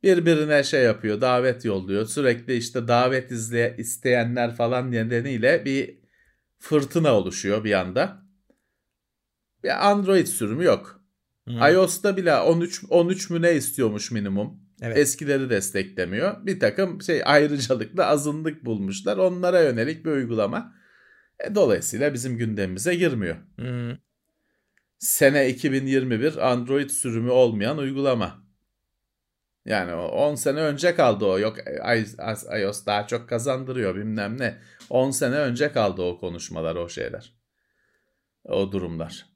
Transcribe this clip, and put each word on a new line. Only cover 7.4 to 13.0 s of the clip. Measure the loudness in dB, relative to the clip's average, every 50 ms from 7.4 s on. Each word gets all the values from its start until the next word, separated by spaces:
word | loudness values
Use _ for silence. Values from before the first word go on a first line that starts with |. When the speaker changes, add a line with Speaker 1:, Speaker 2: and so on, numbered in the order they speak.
| -2 0 0 0 2
Speaker 1:
bir | 2 0
anda. | 0 0 0 -2 -2 -2 -2 -4 -14 -20 _ _ _ _ _ _ _ _ _ _ _ _ _ _ _ _ _ _ _ _ _ _ _ _ _ _ _ -4
Bir | -4 -2 2 4 4
Android | 4 4 4 4 4 4 4
sürümü | 2 -2 -4 -4 -2 -2 0 4
yok. | 4 2 2 0 -10 -20 _ _ _ _ _ _ _ _ _ _ -10
Speaker 2:
Hı. | -4 2 4 6 6
Speaker 1:
I | 6
O | 4
S'ta | 2 0 -2 -2 -2 -2
bile | 0 2 2 2
on | 4 4 4 2 2
üç, | 0 -4 -6 -10 -8 2
on | 4 4